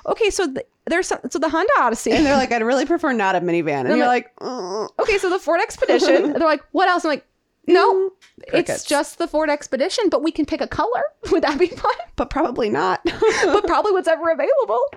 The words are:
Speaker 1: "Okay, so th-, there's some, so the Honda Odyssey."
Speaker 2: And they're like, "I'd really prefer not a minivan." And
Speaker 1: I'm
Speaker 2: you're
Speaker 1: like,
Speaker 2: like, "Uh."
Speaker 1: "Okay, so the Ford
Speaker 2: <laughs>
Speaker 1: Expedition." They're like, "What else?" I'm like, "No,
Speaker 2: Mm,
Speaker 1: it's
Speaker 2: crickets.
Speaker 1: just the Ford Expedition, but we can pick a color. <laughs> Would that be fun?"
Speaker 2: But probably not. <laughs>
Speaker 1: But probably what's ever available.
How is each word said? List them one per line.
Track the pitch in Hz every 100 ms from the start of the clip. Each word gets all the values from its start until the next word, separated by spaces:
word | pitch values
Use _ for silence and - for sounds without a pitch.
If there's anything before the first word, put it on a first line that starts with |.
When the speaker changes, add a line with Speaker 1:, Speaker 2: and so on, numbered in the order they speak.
Speaker 1:
"Okay, | - 392 415
so | - 339
th-, | 269 - _
there's | - 339 359
some, | - 254
so | 302
the | 311
Honda | 320 440 523
Odyssey." | 254 226 -
Speaker 2:
And | 370 285
they're | 277
like, | 247
"I'd | 240
really | 226 262
prefer | 285 339 302
not | 233 190
a | 180
minivan." | 175 170 156 139
And | 123
Speaker 1:
I'm | -
Speaker 2:
you're | -
Speaker 1:
like, | 247 - -
Speaker 2:
like, | 214
"Uh." | 254 180 208 202 -
Speaker 1:
"Okay, | - 403
so | 370
the | 359
Ford | - 339
Speaker 2:
<laughs> |
Speaker 1:
Expedition." | 440 - 539 330 294 359 302
They're | -
like, | 320 294 -
"What | 311 370
else?" | 349
I'm | 311
like, | 277 - _ _ _ -
"No, | 349 427
Speaker 2:
Mm, | 381 381 - - -
Speaker 1:
it's | -
Speaker 2:
crickets. | 339 - -
Speaker 1:
just | - 294 - -
the | 339
Ford | 302 311
Expedition, | 294 - 254 339 494 392
but | 277
we | 311
can | - 302
pick | 208
a | 233
color. | - 453 494 302
<laughs> | - 415
Would | 349
that | 247 285
be | 359
fun?" | - - 480 - -
Speaker 2:
But | 262
probably | 277 247 262 214
not. | 233 370 -
<laughs> | 339 - 440 440
Speaker 1:
But | 381 370 403
probably | 294 359
what's | 370 330
ever | 320 330
available. | 330 330 587 453 466 571